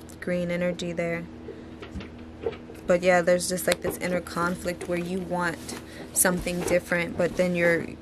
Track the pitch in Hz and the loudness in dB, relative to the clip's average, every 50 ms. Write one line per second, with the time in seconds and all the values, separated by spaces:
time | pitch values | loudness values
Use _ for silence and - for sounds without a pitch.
0 | - - - - - 180 180 175 175 175 175 175 180 180 175 - 180 175 170 175 | -14 -14 -12 -8 -4 -2 0 0 0 0 0 0 0 0 0 -2 -4 -4 -2 -2
1 | 170 170 170 170 165 - - - - - - - - - - - - - - - | 0 0 -2 -2 -4 -8 -12 -14 -14 -14 -14 -14 -14 -16 -14 -14 -14 -12 -10 -10
2 | - - - - - - - - - - - - - - - - - - 180 175 | -10 -12 -14 -14 -16 -14 -10 -6 -6 -6 -6 -6 -12 -14 -16 -6 2 2 4 4
3 | 180 185 180 180 170 180 180 180 175 - 180 175 - 170 - - - - - - | 6 6 6 6 8 6 4 4 4 0 -2 0 2 2 2 2 0 -4 -4 -4
4 | - 180 180 175 170 - - 170 170 175 180 - - 180 175 - - 175 175 175 | -4 -2 -2 -2 -4 -4 -2 0 0 0 0 -2 -4 -4 -4 -4 -4 -4 -2 -2
5 | 175 175 185 190 180 170 175 175 175 170 - - - - - - - - - - | -2 -2 -4 -4 -4 -2 -2 0 0 -2 -2 -4 -8 -10 -10 -10 -12 -14 -14 -14
6 | - - - - 208 185 180 180 - 180 180 175 180 - 175 180 - - 180 170 | -10 -2 2 4 6 6 4 2 0 -2 -2 0 2 4 2 2 2 2 0 0
7 | 170 - - - 175 160 - - 180 180 175 170 170 170 170 160 - - - - | 0 0 0 0 0 2 2 2 2 2 4 4 6 6 6 4 2 -4 -8 -12